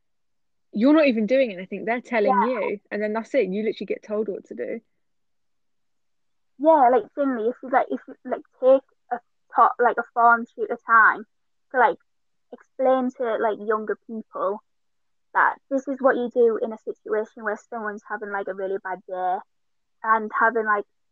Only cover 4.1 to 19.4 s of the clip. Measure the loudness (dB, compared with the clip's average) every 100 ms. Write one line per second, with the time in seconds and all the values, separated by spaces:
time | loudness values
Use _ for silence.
4.1 | -6 -6 -8 -10 -12 -8 -10 _ _ _
5.1 | _ _ _ _ _ _ _ _ _ _
6.1 | _ _ _ _ -2 4 6 6 4 0
7.1 | -4 -2 -2 -4 -6 -2 -2 0 -6 -10
8.1 | -16 -10 -10 -10 -2 4 4 2 _ -10
9.1 | -10 _ _ _ 2 2 4 0 0 -6
10.1 | 2 4 4 0 -8 -8 -6 2 6 6
11.1 | 2 -6 _ _ _ _ 2 2 2 _
12.1 | _ _ _ _ -20 _ -2 0 2 0
13.1 | -4 -6 -2 -2 -2 -4 -4 -4 -8 -10
14.1 | -14 -12 -6 -4 -6 _ _ _ _ _
15.1 | _ _ 0 0 0 -6 -6 -4 -2 0
16.1 | 0 -2 2 2 2 -6 -8 -12 -12 -6
17.1 | -4 -4 -8 -8 -8 -10 -10 -8 -10 -10
18.1 | -10 -8 -8 -6 -6 -6 -6 -8 -10 -10
19.1 | -6 -4 -4